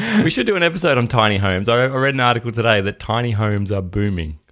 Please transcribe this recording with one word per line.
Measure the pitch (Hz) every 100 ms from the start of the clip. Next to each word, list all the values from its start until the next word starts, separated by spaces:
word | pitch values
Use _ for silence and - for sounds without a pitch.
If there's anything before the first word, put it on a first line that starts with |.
| 226 214
We | 165
should | 262 226
do | 190
an |
episode | 170 170 170 127
on | 120
tiny | 120 107 98
homes. | 98 92 101
I, | 120
I | 131
read | 131 139
an | 131
article | 123 120 120
today | 113 113 107
that | 98 -
tiny | - 113 120
homes | 107 107 104 98
are | 101
booming. | 90 101 104 90 78 76 _